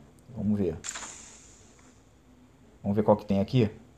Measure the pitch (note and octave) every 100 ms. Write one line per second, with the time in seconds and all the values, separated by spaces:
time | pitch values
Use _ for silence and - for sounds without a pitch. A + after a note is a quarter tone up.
0 | - - - - G2+ G2+ F2+ D#2+ - -
1 | - - - - - - - - - -
2 | - - - - - - - - G2+ G#2
3 | G#2+ G#2 - G2 G2+ B2+ G#2 - -